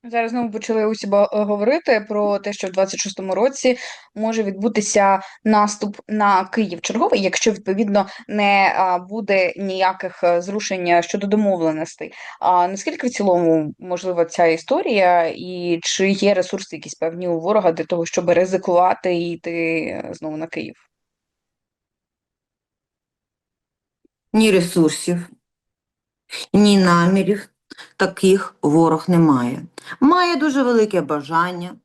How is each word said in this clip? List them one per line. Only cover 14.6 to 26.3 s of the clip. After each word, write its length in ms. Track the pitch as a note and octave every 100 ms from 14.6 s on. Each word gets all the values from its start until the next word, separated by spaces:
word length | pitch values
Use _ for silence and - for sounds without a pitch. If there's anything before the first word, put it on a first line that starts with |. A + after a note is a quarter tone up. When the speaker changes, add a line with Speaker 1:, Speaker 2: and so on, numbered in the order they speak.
| - D4 F#4 G#3+ F#3 F3 E3 -
Speaker 1:
і 440 | F3+ F3+ F3 E3+
чи 260 | - - F#3+
є 220 | G3 G3+
ресурси 420 | F#3+ F3+ F#3+ - D#3
якісь 200 | D3+ -
певні 320 | D#3+ E3+ F3+
у 120 | E3+
ворога 320 | E3 G#3+ F#3
для 120 | E3
того, 220 | D#3+ F3 E3
щоб 240 | - F3
ризикувати 840 | E3+ F#3 F#3 F#3+ F3 F#3 G3 F#3 F3
і 160 | E3+
йти, 200 | E3 - E3+ E3 E3 -
е, 280 | F#2 -
знову 240 | E3+ - D#3
на 100 | D#3+
Київ? 280 | - A#2+ - _ _ _ _ _ _ _ _ _ _ _ _ _ _ _ _ _ _ _ _ _ _ _ _ _ _ _ _ _ _ _ _ _ _ _
Speaker 2:
Ні 180 | G#3+ A3
ресурсів, 800 | F#3+ F3 F3+ D#3 - - F3 F3 _ _ _ _ _ _ _ _ _ _